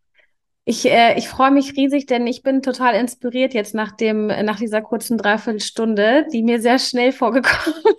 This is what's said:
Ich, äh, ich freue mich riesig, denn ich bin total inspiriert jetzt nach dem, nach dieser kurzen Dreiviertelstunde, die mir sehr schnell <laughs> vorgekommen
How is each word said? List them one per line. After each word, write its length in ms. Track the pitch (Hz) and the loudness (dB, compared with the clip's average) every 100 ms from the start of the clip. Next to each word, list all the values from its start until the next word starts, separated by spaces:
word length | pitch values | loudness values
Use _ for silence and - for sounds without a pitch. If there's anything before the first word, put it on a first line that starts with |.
| _ _ _ _ _ _ - | _ _ _ _ _ _ -6
Ich, 180 | 226 - | -2 2
äh, 320 | 226 233 - | 4 4 4
ich 100 | - | -2
freue 240 | - 262 | 0 4
mich 240 | 277 277 - | 4 0 0
riesig, 300 | 277 277 277 | 0 0 0
denn 180 | 240 240 | -2 -2
ich 160 | 254 | -4
bin 200 | 269 269 | -2 -2
total 320 | 262 254 254 214 | -2 -2 0 0
inspiriert 580 | 240 - 247 247 262 | -2 -6 -6 -2 -2
jetzt 220 | 247 208 220 | -2 -4 -4
nach 160 | 214 | -6
dem, 360 | 208 220 214 214 | -4 -2 -2 -2
nach 300 | - 208 202 | -2 -4 -4
dieser 240 | 226 214 | -4 -4
kurzen 360 | 214 226 - 233 | -4 -6 -4 -2
Dreiviertelstunde, 1080 | 202 220 233 214 - - 226 208 214 277 311 | 0 0 -2 -6 -6 -4 -2 2 2 2 2
die 100 | 233 | 0
mir 160 | 226 233 | 0 2
sehr 200 | 233 254 | 2 2
schnell 320 | - 247 247 | 0 0 0
<laughs> 20 | |
vorgekommen 640 | 262 233 247 240 - 320 320 440 | 0 0 2 2 0 -2 0 2